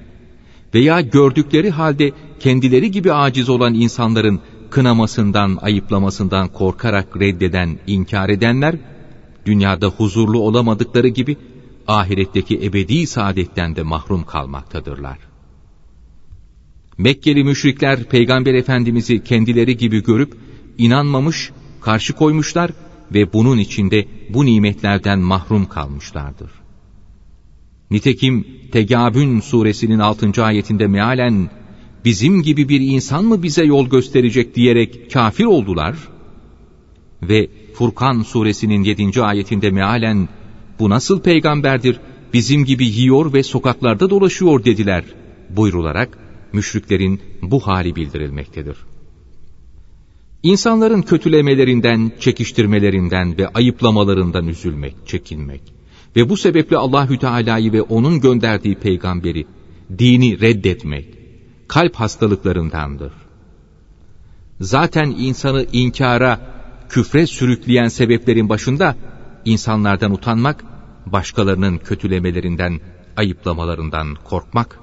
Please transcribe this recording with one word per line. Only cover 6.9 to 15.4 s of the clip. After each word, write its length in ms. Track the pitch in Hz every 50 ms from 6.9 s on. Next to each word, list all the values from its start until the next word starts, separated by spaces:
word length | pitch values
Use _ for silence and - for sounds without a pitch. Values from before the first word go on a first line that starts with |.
| 101 98 - - - 90
reddeden, 600 | 98 101 92 85 95 90 87 90 87 85 76 - -
inkar 420 | 95 101 95 92 - 107 98 95 98
edenler, 460 | 104 92 113 117 120 135 143 156 170 156 - - - - - - - - - - - - -
dünyada 420 | 101 107 101 98 98 95 85 101
huzurlu 520 | 95 - - 110 101 90 113 110 107 110 117
olamadıkları 680 | 104 107 107 123 120 113 110 104 117 - - 120 120
gibi 300 | 127 113 127 127 143 143 - - - - - - - - - -
ahiretteki 720 | - 110 107 95 92 98 95 95 - - 98 87 - 110 - 92
ebedi 440 | 87 90 98 92 85 131 170 160
saadetten 680 | 139 - 120 101 98 92 95 87 - - 95 85 85 78
de 80 | - 78
mahrum 400 | 78 80 78 - - 101 85 78
kalmaktadırlar. 920 | - - 76 69 65 69 67 67 - - 78 67 71 71 71 69 65 67 - - - - -